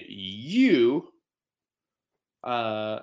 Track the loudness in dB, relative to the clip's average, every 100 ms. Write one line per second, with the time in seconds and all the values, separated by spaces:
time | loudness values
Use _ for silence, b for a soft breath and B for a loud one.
0 | -8 -14 -12 -12 -4 2 4 6 4 2
1 | -6 _ _ _ _ _ _ _ _ _
2 | _ _ _ _ -6 -4 -4 -4 -6 -8